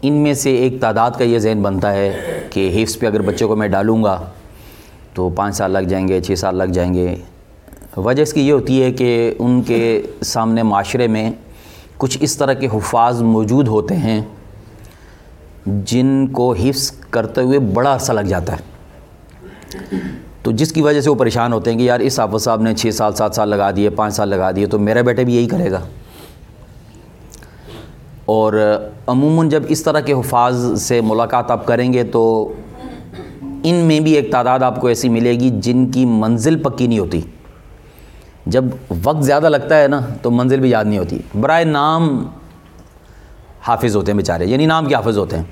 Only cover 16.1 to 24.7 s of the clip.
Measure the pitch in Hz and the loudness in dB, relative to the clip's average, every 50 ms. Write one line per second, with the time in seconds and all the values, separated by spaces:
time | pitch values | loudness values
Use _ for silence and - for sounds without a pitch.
16.1 | 135 135 135 131 135 135 123 127 120 87 92 131 139 135 - - - - - - | 4 2 0 0 0 0 2 2 2 2 0 -2 0 -2 -4 -6 -8 -10 -14 -6
17.1 | - 117 113 - - - 127 127 135 143 131 104 95 110 127 139 139 123 - - | -4 -4 -4 -2 -2 -2 0 2 2 2 2 2 0 0 2 2 0 0 0 -2
18.1 | 123 107 101 92 95 90 82 85 - - - - - - - - - - - - | -2 0 0 0 -2 -2 -2 -4 -8 -8 -10 -14 -20 -20 -20 -20 -20 -20 -20 -20
19.1 | - - - - - - - - - - - - - - - - - - - - | -20 -20 -20 -20 -20 -20 -20 -20 -20 -20 -20 -18 -16 -16 -12 -8 -8 -8 -8 -8
20.1 | - - - - - - - 139 113 110 151 160 160 156 151 147 151 147 135 151 | -12 -12 -16 -20 -20 -8 -4 -4 0 0 -2 -2 0 0 2 2 2 2 2 2
21.1 | 147 117 131 117 107 123 117 120 117 110 87 117 117 113 123 123 120 120 - 135 | 2 2 2 0 2 0 0 0 0 0 0 0 0 2 2 2 2 2 0 0
22.1 | 127 - 113 104 101 113 104 120 113 110 110 113 110 113 - 113 107 - 113 107 | 0 0 -2 0 0 -2 0 0 0 0 0 0 0 0 -2 -2 0 0 -2 -2
23.1 | 98 - 113 104 - 117 107 104 104 101 101 98 98 95 101 104 104 104 107 107 | 0 0 -2 -2 0 0 0 0 0 0 0 0 0 2 0 0 0 0 -4 -2
24.1 | 104 - 107 101 101 92 92 92 92 95 101 98 | -2 -2 -2 -2 0 0 0 0 0 0 -2 0